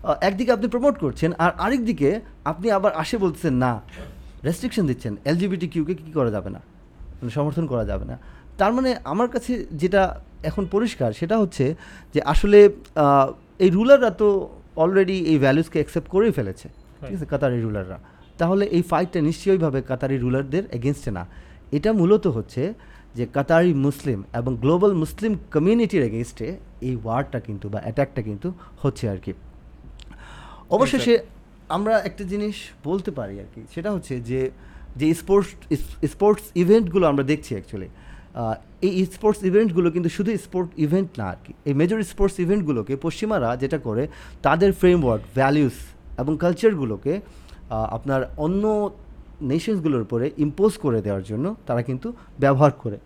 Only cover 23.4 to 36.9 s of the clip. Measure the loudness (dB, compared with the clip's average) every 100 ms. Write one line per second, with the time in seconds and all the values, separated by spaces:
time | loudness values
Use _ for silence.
23.4 | 2 4 4 2 0 -2 -4 -4 -6 -6
24.4 | -4 0 2 4 4 2 -2 -4 -4 -4
25.4 | -2 0 2 2 2 0 0 -2 -8 -8
26.4 | -10 -10 -16 -10 -6 -6 -4 -4 -4 -8
27.4 | -8 -10 -8 -8 -6 -4 -2 -4 -8 -8
28.4 | -8 -10 -18 -4 -4 -4 -6 -6 -8 -12
29.4 | -16 -20 -20 -20 -20 -20 -20 -20 -20 -20
30.4 | -20 -20 -2 2 2 2 2 2 0 -20
31.4 | -20 -20 -6 -4 0 0 0 -10 -8 -6
32.4 | -6 -8 -16 -12 -6 -4 -4 -8 -10 -10
33.4 | -14 -18 -14 -8 -6 -6 -6 -8 -4 -4
34.4 | -4 -6 -20 -20 -18 -2 0 0 4 2
35.4 | 2 -10 -4 -4 -4 -4 -4 2 4 4
36.4 | 0 0 6 6 4